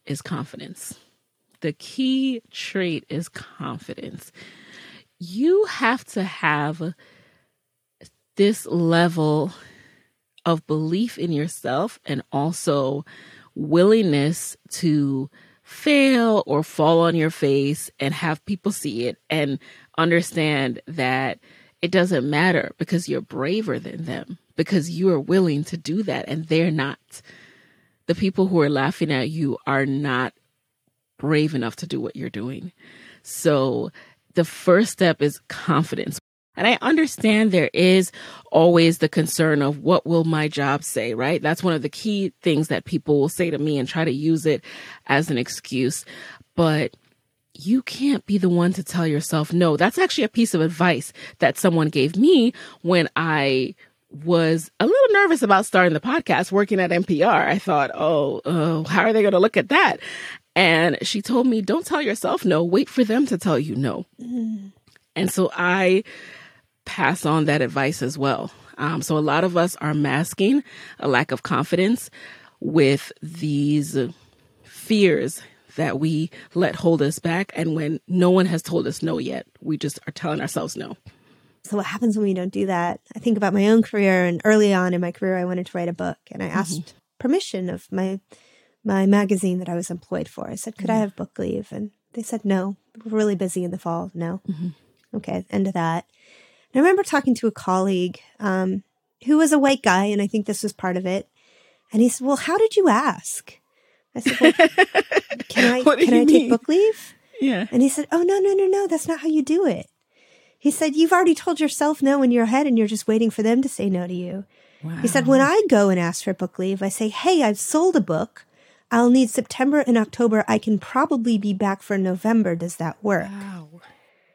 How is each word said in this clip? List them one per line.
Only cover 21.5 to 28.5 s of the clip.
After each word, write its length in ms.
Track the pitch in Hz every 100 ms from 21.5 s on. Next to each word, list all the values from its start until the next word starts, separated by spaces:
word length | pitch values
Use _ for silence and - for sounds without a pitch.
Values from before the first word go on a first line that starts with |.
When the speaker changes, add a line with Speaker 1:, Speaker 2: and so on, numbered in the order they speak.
| _ _ _
Speaker 1:
it 100 | 175
doesn't 380 | 185 185 160 139
matter 440 | 147 180 156 - -
because 300 | 170 175 -
you're 120 | 131
braver 580 | - - 139 214 220 123
than 260 | - 170
them, 340 | 165 - - 170 _ -
because 340 | 160 185 165
you 200 | 165 190
are 100 | 160
willing 420 | 139 190 175 143
to 120 | 151 170
do 260 | 147 185
that 220 | 196 127 -
and 180 | 156 160
they're 240 | 160 170
not. 280 | 151 139 - _ - - - - _ _ _ _ _ -
The 80 |
people 340 | 170 196 196
who 120 | 190